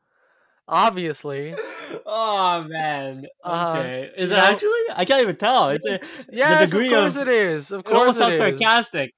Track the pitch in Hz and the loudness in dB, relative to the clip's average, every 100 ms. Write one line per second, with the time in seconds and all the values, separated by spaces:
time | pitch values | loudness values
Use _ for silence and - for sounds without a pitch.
0 | _ _ _ _ _ _ - 165 226 185 | _ _ _ _ _ _ -4 0 2 0
1 | 165 143 147 139 151 165 - - 294 - | -6 -8 -10 -10 -10 -10 -12 -14 -14 -14
2 | - 220 220 202 185 175 156 160 156 143 | -8 -4 -2 0 0 -2 -4 -6 -4 -4
3 | 135 135 139 _ 175 170 170 160 131 127 | -8 -12 -16 _ -6 -4 -2 -4 -4 -8
4 | 143 190 180 202 190 202 208 466 453 - | -10 -6 0 4 4 4 0 -2 -2 -2
5 | 185 269 220 165 208 254 143 247 220 196 | 0 2 2 0 2 2 2 0 -4 -6
6 | 320 - - 220 294 311 226 196 254 226 | -8 -14 -10 0 4 4 4 2 2 4
7 | 196 277 254 233 190 156 139 196 208 233 | 2 0 0 2 2 -2 -6 -8 2 4
8 | 247 240 - 170 202 139 220 233 220 160 | 6 4 2 2 0 2 2 2 0 -6
9 | 131 | -6